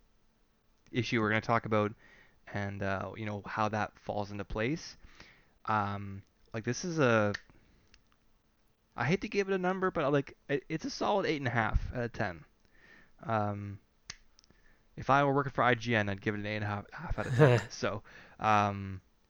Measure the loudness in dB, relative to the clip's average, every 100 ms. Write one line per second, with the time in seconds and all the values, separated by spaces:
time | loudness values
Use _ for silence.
0 | _ _ _ _ _ _ _ _ _ -4
1 | 0 2 2 2 2 0 2 0 0 -2
2 | -18 -20 -20 _ -10 -6 -6 -4 -4 -4
3 | -6 -8 -8 -8 -6 -2 0 0 -4 -6
4 | -8 -6 -6 -8 -6 -2 -2 -2 -8 -18
5 | -20 -20 -20 -20 _ _ -2 0 0 -4
6 | -8 -12 -14 _ _ -6 -4 -4 -2 2
7 | 4 6 4 0 -8 -20 -20 _ _ -20
8 | _ _ _ _ _ _ _ _ _ -4
9 | 0 0 0 -2 0 0 0 0 0 0
10 | 2 2 0 -6 -4 -4 -4 -6 -6 -2
11 | 0 2 0 0 0 0 2 2 0 -4
12 | -6 -4 -4 -6 -16 _ _ _ -20 -20
13 | -20 -12 -4 -2 0 -4 -6 -10 _ _
14 | -18 -18 -20 _ _ _ -20 _ _ -6
15 | 2 4 4 2 0 2 2 2 2 2
16 | 2 -2 -2 -2 -2 -4 -2 -4 -6 -8
17 | -4 -4 0 6 8 6 2 -4 -4 -4
18 | -10 -20 -20 -2 4 4 4 0 -6 -10
19 | -14 _